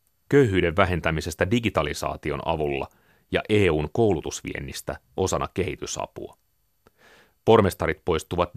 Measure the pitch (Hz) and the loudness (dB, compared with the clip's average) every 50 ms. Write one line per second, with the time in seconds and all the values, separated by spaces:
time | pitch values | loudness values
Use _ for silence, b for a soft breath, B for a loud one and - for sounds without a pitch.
0 | _ _ _ _ _ - 139 143 135 107 95 90 85 85 78 95 98 87 90 80 | _ _ _ _ _ 2 4 4 6 6 4 2 2 2 2 2 2 2 2 0
1 | 78 82 80 78 - 85 - - 90 95 117 123 117 98 - 82 76 73 78 - | 0 -2 -2 -2 -4 -4 -2 -2 0 2 2 0 0 0 0 0 -2 -2 -4 -6
2 | 80 71 69 - - 78 69 67 - - 82 78 76 73 69 67 64 - b b | -6 -8 -8 -6 -6 -6 -6 -4 -4 -4 -2 -2 -2 -2 -2 -4 -6 -8 b b
3 | b b b b b b 92 85 - - 107 104 98 87 78 76 76 76 - 117 | b b b b b b -4 -2 0 2 2 4 4 4 2 0 -2 -2 0 0
4 | 117 104 90 73 - 67 - - - 71 - - 69 67 - - - - 71 - | 2 2 2 0 -4 -8 -10 -10 -10 -10 -10 -8 -10 -10 -12 -12 -10 -10 -10 -10
5 | _ _ - - - - - 71 71 - - 95 90 71 67 - - - - - | _ _ -4 -2 -2 0 -2 -2 -4 -4 -4 -4 -4 -4 -6 -10 -10 -10 -8 -8
6 | - - - - - - - _ _ _ _ _ _ _ _ _ _ b b b | -10 -10 -10 -14 -14 -16 -16 _ _ _ _ _ _ _ _ _ _ b b b
7 | b b b b b b b b - 107 113 110 101 90 - - 80 80 80 - | b b b b b b b b 4 6 6 8 6 4 2 -2 -4 -4 -4 -4
8 | - - 80 78 - - - 87 87 - - | -2 -2 -2 -2 -2 -4 -2 -2 -2 -2 -2